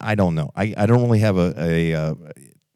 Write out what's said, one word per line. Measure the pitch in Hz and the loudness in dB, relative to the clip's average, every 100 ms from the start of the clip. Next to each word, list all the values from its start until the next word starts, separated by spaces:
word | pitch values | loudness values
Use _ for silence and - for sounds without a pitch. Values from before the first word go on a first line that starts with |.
I | 110 | -4
don't | 107 90 | 0 2
know. | 80 71 - | 0 -4 -4
I, | 107 98 | -6 -2
I | 104 | 2
don't | 123 | 2
really | 120 107 | 4 2
have | 107 92 | 2 2
a, | 90 - | 0 -2
a, | 82 82 82 | -2 0 0
uh, | 80 78 80 76 - 67 _ _ | -2 -4 -8 -14 -20 -20 _ _